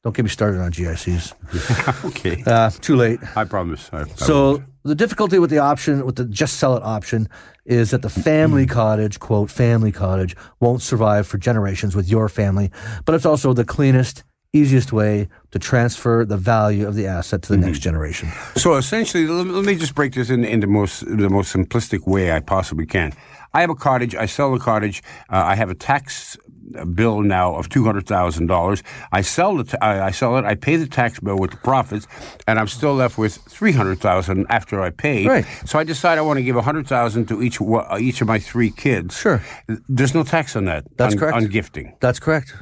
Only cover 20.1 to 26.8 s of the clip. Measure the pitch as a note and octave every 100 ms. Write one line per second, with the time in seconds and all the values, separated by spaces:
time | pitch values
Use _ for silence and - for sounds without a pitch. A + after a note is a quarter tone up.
20.1 | C3 A#2 B2 A#2 A2+ G2+ G#2 G2 - -
21.1 | G#2+ G2 G2 F#2+ F#2 F#2 A#2 - F#2+ F#2
22.1 | F#2+ F2+ D#2 - F#2+ F#2 D2+ D#2+ F#2+ D#2
23.1 | - - - - D3+ E3+ D3 C#3+ B2+ A#2+
24.1 | - A2 - C#3 B2+ A#2+ G#2+ G#2 F#2 -
25.1 | - - F#2+ E2+ G2 G2+ F2 - C#3+ C#3
26.1 | - - - - - - -